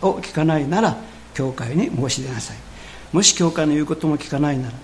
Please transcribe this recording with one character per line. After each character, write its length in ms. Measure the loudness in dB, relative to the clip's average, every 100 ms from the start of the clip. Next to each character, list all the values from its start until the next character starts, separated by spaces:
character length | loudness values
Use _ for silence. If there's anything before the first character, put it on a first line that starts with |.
を 160 | 0 0
聞 160 | -4
か 120 | 2 4
な 140 | 4
い 80 | 2
な 140 | 4
ら、 160 | 2 0 -8 -18 -12
教 180 | -4 -4
会 240 | -2 0 0
に 140 | 2 0
申 140 | -2
し 140 | -2
出 60 | -4
な 100 | -6
さ 140 | -8
い。 40 | -12 -16 -16 -16 -16 -2
も 100 | 2
し 120 | 4 4
教 160 | 2
会 140 | 2 2
の 80 |
言 100 | 2
う 20 | 0
こ 100 | 0
と 120 | 0
も 100 | 0
聞 120 | -2
か 100 | 0
な 120 | 0
い 60 | 0
な 100 | -4
ら、 60 | -8